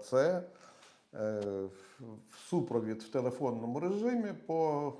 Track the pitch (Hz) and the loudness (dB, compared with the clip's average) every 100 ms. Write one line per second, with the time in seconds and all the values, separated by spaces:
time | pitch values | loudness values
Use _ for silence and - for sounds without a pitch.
0 | - 127 156 180 180 - - - - - | 2 4 6 4 -2 -14 -20 -20 -20 -20
1 | _ - 107 107 101 98 95 95 - - | _ -4 -2 -2 -2 -2 -4 -8 -20 -18
2 | 117 107 - - - 175 117 117 110 110 | -16 -16 -18 -20 -2 0 2 2 0 -4
3 | - 135 123 123 135 113 117 131 175 202 | -2 0 0 0 0 0 -2 -2 0 0
4 | 233 247 208 175 - 165 160 147 147 | 2 0 0 -4 -2 2 2 2 0